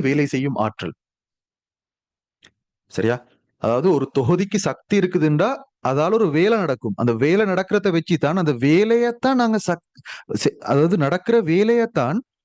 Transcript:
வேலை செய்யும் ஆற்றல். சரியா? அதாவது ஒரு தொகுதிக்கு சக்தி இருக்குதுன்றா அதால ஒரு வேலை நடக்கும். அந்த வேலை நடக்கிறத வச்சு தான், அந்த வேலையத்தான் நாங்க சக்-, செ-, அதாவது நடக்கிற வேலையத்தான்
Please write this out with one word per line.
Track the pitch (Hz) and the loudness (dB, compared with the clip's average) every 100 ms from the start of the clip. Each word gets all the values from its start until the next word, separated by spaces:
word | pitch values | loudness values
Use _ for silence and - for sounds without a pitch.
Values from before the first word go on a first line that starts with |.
| 131 | 0
வேலை | 143 143 | 0 0
செய்யும் | 131 139 - | -2 -4 -4
ஆற்றல். | 107 - 87 - _ _ _ _ _ _ _ _ _ _ _ _ _ _ _ _ _ _ _ | -4 -6 -12 -12 _ _ _ _ _ _ _ _ _ _ _ _ _ _ _ _ _ _ _
சரியா? | - 110 120 - _ _ _ | -4 -2 -4 -8 _ _ _
அதாவது | 110 123 175 151 | -2 0 2 0
ஒரு | 131 139 | 0 -2
தொகுதிக்கு | 123 175 202 - | 0 0 -2 -2
சக்தி | 156 131 - 208 | -4 -6 -2 0
இருக்குதுன்றா | 180 180 151 151 208 269 - _ 127 | 0 0 2 2 0 -2 -12 _ -2
அதால | 135 160 220 | 0 0 0
ஒரு | 196 147 | 2 2
வேலை | 196 226 | 2 2
நடக்கும். | 165 127 113 98 | -2 -4 -6 -2
அந்த | 117 113 | -2 0
வேலை | 139 196 208 | 2 2 0
நடக்கிறத | 185 190 202 196 170 | -2 -2 -2 0 -2
வச்சு | 156 165 147 | -2 0 0
தான், | 180 | 0
அந்த | 160 123 139 | 0 0 2
வேலையத்தான் | 165 220 233 240 240 254 262 | 4 4 2 0 0 0 2
நாங்க | 233 220 - | 2 0 -2
சக்-, | 165 _ _ - - - - | -4 _ _ -20 -18 -10 -2
செ-, | - - - | -2 -2 -2
அதாவது | 139 165 185 139 | 2 2 2 0
நடக்கிற | 180 - 233 170 | -2 0 0 2
வேலையத்தான் | 170 214 233 233 226 123 190 - _ | 2 2 0 0 -2 -2 -4 -8 _